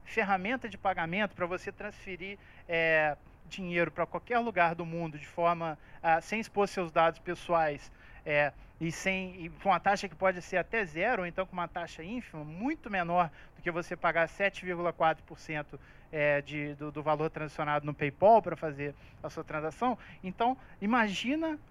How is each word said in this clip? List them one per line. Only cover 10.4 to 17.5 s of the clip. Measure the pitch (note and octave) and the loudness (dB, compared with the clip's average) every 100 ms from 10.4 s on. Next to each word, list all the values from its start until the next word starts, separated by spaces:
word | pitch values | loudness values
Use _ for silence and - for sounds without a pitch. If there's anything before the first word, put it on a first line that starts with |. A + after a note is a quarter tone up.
ser | - F3+ | 0 -2
até | E3 A3+ F#3+ | 0 -2 -2
zero, | D3+ G#3 A#3 | 0 0 0
ou | F3 | -2
então | E3+ | -4
com | F#3 | -4
uma | F3+ E3+ | -4 -6
taxa | F3 E3 - | -6 -8 -10
ínfima, | E3 B3 - D#3+ | -10 -10 -10 -12
muito | D3+ E3 B3 D#4+ A#3+ | -10 -6 -4 -4 -4
menor | G3 E3+ F3 E3+ - - | -2 2 2 2 -2 -20
do | - | -10
que | F3 | -6
você | E3+ E3 | -4 -4
pagar | F3 E3+ D#3+ D#3+ | -2 0 2 2
sete | - G3 G3 | 2 -2 -2
vírgula | F3+ F3 F3 | -6 -4 -2
quatro | - E3 D#3 | 2 2 2
por | - D#3+ | -4 -16
cento, | - D3+ D3 C#3 - - - | -8 -6 -6 -12 -18 -20 -8
é, | D#3 D3 C#3+ | 0 2 2
de, | C#3+ D3+ D3 C#3+ | 0 -6 -6 -6
do, | D3+ | -8
do | D3+ | -4
valor | D3+ D3+ D#3 | 0 0 0
transacionado | D3+ D3+ | -4 -8